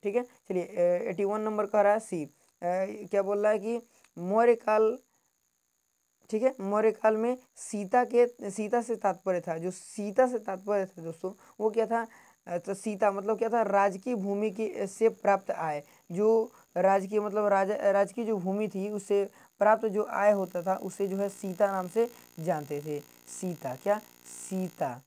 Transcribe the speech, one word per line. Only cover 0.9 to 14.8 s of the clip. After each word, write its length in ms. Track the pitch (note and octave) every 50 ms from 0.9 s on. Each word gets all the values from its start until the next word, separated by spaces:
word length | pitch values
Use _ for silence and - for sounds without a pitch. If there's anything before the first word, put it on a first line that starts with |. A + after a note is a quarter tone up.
| F3 F3
एटी 220 | - A3+ F#3 E3 G3+
वन 160 | G3 G#3 G#3+
नंबर 260 | G#3+ G#3+ G#3+ G#3 G#3+
कह 140 | G#3 - G#3+
रहा 120 | G3+ G3+
है 80 | G#3 A3
सी, 240 | A3 - F#3+ E3+ D3
अ, 60 | C#3 _ _ _ _ _ _ F3 F3 F3+ F#3 F#3+ G3 G#3+ G#3+ G#3+ F3+
क्या 120 | - G3+
बोल 160 | G3 F#3+ G#3 G3+
रहा 140 | G#3 G#3+
है 60 | G#3+ G#3
कि 240 | G3 A3 A#3 A#3 A3+ _ _ _ _ _ _ -
मौर्य 360 | F3 F3+ G3+ A3 A#3 A#3+ A#3
काल, 440 | A#3 - - G#3+ A3 A3 A3 A#3+ C4 _ _ _ _ _ _ _ _ _ _ _ _ _ _ _ _ _ _ _ _ _ _ _ _ _ _
ठीक 120 | A3 A3
है, 120 | A#3 C4 C4 -
मौर्य 320 | F#3+ G3 G3+ G#3+ G#3+ A3
काल 240 | G#3+ - - A3 A3
में 220 | A3 A3+ A#3+ B3+ B3+ - _ _
सीता 480 | - - - - G#3 G#3 F#3+ - B3 B3
के, 460 | B3 B3 A#3+ A#3+ A#3+ A#3+ - - G3
सीता 320 | F#3+ - G#3+ G#3 A#3 A#3+
से 140 | A#3 A#3+ A3+
तात्पर्य 440 | G#3 - G3 F3+ F3 _ F#3+ F#3 F3
था, 180 | E3+ F3+ D#3+ E3
जो 120 | E3 F#3
सीता 560 | F#3 - - - - - G3+ G#3 G3 B3 C4
से 120 | B3+ B3 A3+
तात्पर्य 480 | G#3+ - G3 F#3 F#3+ G#3 G#3 G3+ F#3+
था 160 | F#3+ _ F3
दोस्तों 300 | E3 E3 E3 - - F#3 G3 _ - - _ _
वो 100 | G#3 A3
क्या 160 | G#3+ A3+ A3
था? 200 | G#3+ A#3 A3+ A3+ A3+ - - - _ _ _ _
अ, 120 | - F3 F3
तो 160 | E3+ F#3+ G3
सीता 360 | G3 - A3 G#3 F#3+ A3 G#3
मतलब 280 | G3 G3 F#3+ G#3 A3 G#3+
क्या 100 | A3+ A3+
था? 140 | A3 A#3
राजकीय 520 | A3+ G3+ G3 G3 G3 G3+ F#3 G3 - B3+ B3
भूमि 360 | G#3 F#3+ G3+ G3+ G3+ G#3+ A3
की, 180 | G3 G#3+ A3 G#3
अ, 180 | - -